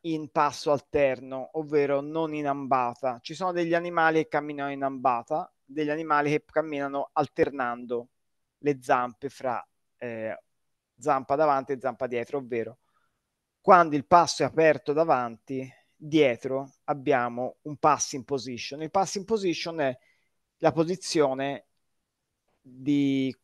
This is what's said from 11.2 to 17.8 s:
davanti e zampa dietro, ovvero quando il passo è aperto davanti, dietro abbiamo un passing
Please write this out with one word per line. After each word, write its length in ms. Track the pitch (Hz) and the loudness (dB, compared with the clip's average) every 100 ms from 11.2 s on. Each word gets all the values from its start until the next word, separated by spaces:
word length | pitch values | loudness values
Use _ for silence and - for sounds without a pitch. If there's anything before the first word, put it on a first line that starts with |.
| 127 | 0
davanti 380 | 139 156 135 131 | 2 2 2 -2
e 80 | 135 | -4
zampa 260 | 131 113 127 | -4 -6 -6
dietro, 320 | 120 120 143 | -4 -4 -6
ovvero 400 | 123 117 110 - _ _ _ _ _ _ _ _ | -4 -6 -6 -10 _ _ _ _ _ _ _ _
quando 360 | - 185 170 143 | 8 8 8 2
il 100 | - | 6
passo 360 | 175 156 - | 6 6 2
è 40 | 139 | -2
aperto 460 | 156 160 139 - | 4 4 4 0
davanti, 760 | 147 165 131 120 113 - 131 131 - _ _ | 0 2 2 0 -8 -10 -8 -8 -16 _ _
dietro 760 | 151 156 139 113 135 135 135 _ | -2 4 4 2 -4 -6 -6 _
abbiamo 760 | - 147 131 131 120 120 127 - | -6 -4 2 2 2 -4 -6 -8
un 140 | 151 | -12
passing 480 | 143 | 0